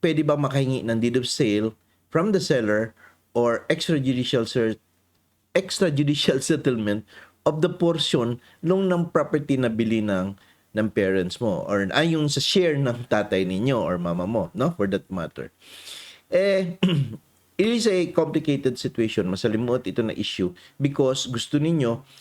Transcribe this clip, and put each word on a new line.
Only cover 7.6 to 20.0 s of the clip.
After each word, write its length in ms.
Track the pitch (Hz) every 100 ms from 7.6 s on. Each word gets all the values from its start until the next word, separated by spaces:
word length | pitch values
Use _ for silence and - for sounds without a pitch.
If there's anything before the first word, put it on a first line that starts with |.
the 80 | 175
portion 680 | 175 170 160 - 147 117 120 - _
nung 240 | 165 190 190
ng 240 | 175 170
property 460 | 160 143 151 143 135
na 160 | 123
bili 320 | 110 113 110
ng, 320 | 107 95 95 98 _ _ _ 104
ng 120 | 107
parents 480 | 110 95 95 90 -
mo 240 | 120 87
or 240 | - 101 95 -
ay 160 | 165
yung 160 | 160 147
sa 100 | 143
share 380 | - 202 175 143
ng 320 | 135 117 120
tatay 400 | 110 101 95 92
ninyo 320 | 95 127 123
or 160 | 80 90
mama 320 | 87 87 90
mo, 240 | 113 85
no? 240 | 95 151 170
For 80 |
that 240 | 98 95 -
matter. 400 | 92 82 - 60 - - - - - - - _
Eh, 480 | 180 196 190 180 170 185 156 110
<clears throat> 500 | 110 - _ _ -
it 100 | 208
is 160 | 233 226
a 240 | 185 165
complicated 640 | - 151 151 151 139 135
situation. 560 | 123 - - 110 - 90
Masalimuot 560 | 95 117 110 120 127 95
ito 160 | 92